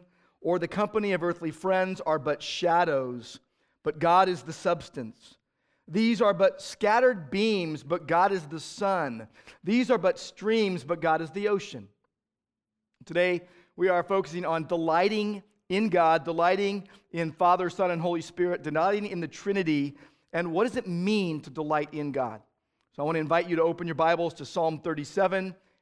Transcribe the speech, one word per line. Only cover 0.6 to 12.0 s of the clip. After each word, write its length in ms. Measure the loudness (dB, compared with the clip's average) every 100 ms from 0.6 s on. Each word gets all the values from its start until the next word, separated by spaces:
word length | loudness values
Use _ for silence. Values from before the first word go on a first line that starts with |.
| -2
company 440 | -2 -2 0 0
of 100 | 0
earthly 280 | -2 -4 -6
friends 500 | -4 0 2 0 -2
are 160 | -2 -2
but 220 | 0 -4
shadows, 1000 | -4 -2 2 2 2 0 -2 -8 -14 -20 _ _ _ _
but 160 | -8 -2
God 300 | 4 4 4
is 140 | 0
the 100 | -8
substance. 880 | -4 -2 -2 -4 -12 -12 -14 -20 _ _ _ _ _ -6
These 340 | 0 2 4
are 120 | 4
but 280 | 4 2 2
scattered 680 | -8 -2 2 6 4 4 -2
beams, 520 | 0 2 2 -2 -6
but 240 | -4 -4 2
God 240 | 4 4
is 160 | 2 -6
the 140 | -12
sun. 680 | -12 -4 -2 0 -2 -6 -14 _ -20 -10
These 260 | 0 0 2
are 80 | 2
but 200 | 2 0
streams, 680 | -6 -6 0 2 2 -2
but 160 | -4 -2
God 220 | 0 0
is 80 | -2
the 180 | -4 -2
ocean." 400 | -2 -4 -14 -18 _